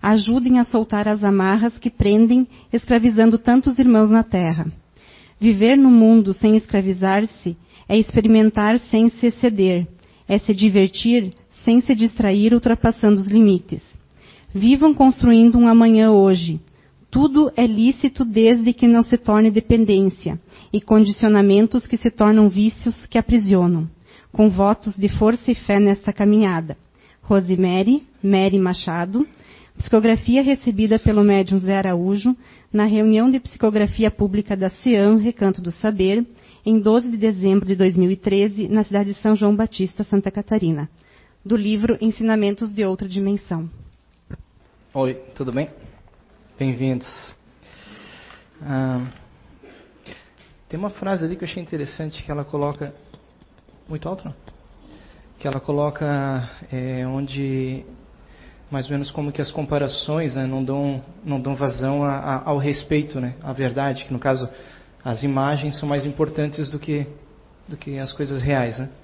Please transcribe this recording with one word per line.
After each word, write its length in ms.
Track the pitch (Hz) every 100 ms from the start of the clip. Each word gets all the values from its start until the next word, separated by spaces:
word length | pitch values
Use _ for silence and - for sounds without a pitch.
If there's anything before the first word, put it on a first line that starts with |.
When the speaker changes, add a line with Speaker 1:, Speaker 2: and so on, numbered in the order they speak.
Speaker 1:
ajudem 600 | 202 214 208 247 247 247
a 40 |
soltar 440 | 240 233 220 208 208
as 160 | 214
amarras 520 | 202 196 190 208 233 226
que 120 | 240
prendem, 560 | _ 202 208 226 247 247 - _
escravizando 640 | 240 - 240 233 214 226 226
tantos 420 | 226 247 277 254
irmãos 300 | 254 220 214
na 120 | 220
terra. 440 | 226 190 170 160 165 - _ _ _ _ _ _
Viver 360 | 214 202 220 277
no 140 | 269
mundo 420 | 240 220 226 196
sem 240 | 190 214 214
escravizar-se 1000 | 214 202 190 185 190 196 214 - 180 170 _ _ _
é 100 | 214
experimentar 800 | 214 247 220 220 220 214 208 233
sem 300 | - 220 226
se 180 | - 240
exceder, 600 | 226 247 208 190 180 175 - _ _ -
é 100 | 202
se 160 | -
divertir 800 | 196 214 196 190 - 233 240 190 - _ _
sem 160 | - 233
se 120 | 240 233
distrair 580 | 226 - 208 202 220
ultrapassando 680 | 233 233 226 226 226 214 208
os 60 | 190
limites. 560 | 214 214 185 - 160 _ - _ _ - - _
Vivam 380 | 196 220 269 311
construindo 680 | 294 262 - 240 233 233 240
um 80 | 233
amanhã 440 | 226 226 220 220
hoje. 500 | 208 196 185 170 156 _ _ _ _ _
Tudo 400 | 262 294 277 294 -
é 80 |
lícito 580 | 240 214 233 269 277 -
desde 520 | 247 214 226 240 233
que 120 | 240 240
não 160 | 233
se 140 | 233 240
torne 340 | - 214 220
dependência 880 | 208 - 233 214 196 196 190 175 160 _ - -
e 80 | 202
condicionamentos 1080 | - 220 202 208 220 208 202 196 220 254 -
que 100 | 233
se 140 | 233
tornam 400 | - 208 214 214
vícios 560 | 185 214 - 240 - -
que 100 | 233
aprisionam. 720 | - 240 202 190 175 170 160 - _ - _
Com 200 | - 214
votos 460 | 185 196 214 214 196
de 120 | 202
força 420 | - 214 240 -
e 40 |
fé 240 | 240 - 202
nesta 340 | 202 202 202
caminhada. 640 | 196 208 208 202 170 160 - _ _ _ _
Rosemary, 800 | - 196 180 185 185 185 196 277 - _
Mary 360 | 196 196 196 190
Machado, 680 | 185 180 - 170 180 214 302 _ - - _ -
psicografia 680 | - 226 220 226 - 247
recebida 560 | 269 269 - 202 220 220
pelo 260 | - 214
médium 340 | 202 196 190 190
Zé 180 | 185 196
Araújo 600 | 190 175 185 202 226 247 _ _ _
na 140 | 208
reunião 460 | 208 214 214 220 247
de 100 | 262
psicografia 680 | - - 220 208 208 - 214
pública 440 | 208 202 202 208
da 140 | 196 185
ceam, 480 | - 254 220 202 220
Recanto 460 | 214 240 196 190
do 80 | 175
Saber, 560 | 170 214 208 190 208 240 - _ _
em 140 | - 220
doze 320 | 208 226 247
de 60 | 226
dezembro 500 | 220 190 190 196 190
de 100 | 190
dois 200 | 190 175
mil 140 | 180
e 60 | 190
treze, 520 | - 196 208 202 208
na 140 | 214
cidade 320 | 208 202 202
de 60 | 202
São 140 | 220
João 220 | 214 208 208
Batista, 480 | 220 - 190 -
Santa 260 | 208 196 196
Catarina, 600 | 208 202 214 170 151 156 _ _ _ _ _
do 120 | 196 220
livro 400 | 208 214 226 226
Ensinamentos 720 | 226 214 226 220 202 202 226
de 100 | 208
Outra 240 | 196 190 196
Dimensão. 600 | 185 196 202 - 165 165 - - _ _ _ _ - - _ _ _ _
Speaker 2:
Oi, 200 | 139 131 131 -
tudo 160 | - 131
bem? 200 | 123 - - - _ _ _ _ _ _ _
Bem-vindos. 760 | 135 120 135 127 - - - _ _ _ _ - - - - - - - _ _
Ah... 440 | 147 131 131 127 127 - - _ _ _ - - _ _ - - _ _ _ _ _
Tem 100 | 160
uma 120 | 202
frase 340 | 202 196 190
ali 100 | 160
que 100 | 175
eu 40 | 170
achei 140 | -
interessante, 600 | 165 160 143 - 160 -
que 80 | -
ela 140 | 147
coloca, 500 | 143 147 143 147 143 147 _ - _ _ _ _ _ _ -
muito 180 | 156 160
alto, 200 | 190 -
não? 80 | 139 - - _ _ - - - - - _
Que 100 | 139
ela 100 | 135
coloca, 880 | - 147 147 147 151 143 139 131 123 - -
é, 360 | 131 127 127 127
onde, 800 | 135 139 139 139 131 131 131 - - _ _ _ - - _ -
mais 140 | 143
ou 80 | 127
menos 180 | 143 143
como 220 | - 147
que 80 | 143
as 100 | 139
comparações, 840 | - 143 147 143 - - 151 156
né, 100 | 127
não 180 | 131 131
dão, 400 | 131 139 143 135 - -
não 160 | 165 139
dão 160 | 131 135
vazão 480 | 139 120 131 143
a, 60 | 143
a, 400 | 139 147 131 160
ao 80 | 143
respeito, 600 | 143 143 - 151 147 139
né, 160 | 123 127
à 120 | 147
verdade, 500 | 131 131 123 139 131
que 80 | -
no 60 | 123
caso, 280 | 135 131 123 - - - _ _
as 200 | 127 113
imagens 560 | 139 135 135 147 147 139
são 80 | 147
mais 160 | 143
importantes 640 | 143 143 151 156 147 147 143
do 100 | 147
que, 280 | - 147 143 - _ _ _ _ -
do 120 | 151
que 200 | - 139
as 140 | 135
coisas 300 | - 143 139
reais, 360 | 131 139 120 113
né? 120 | 131 -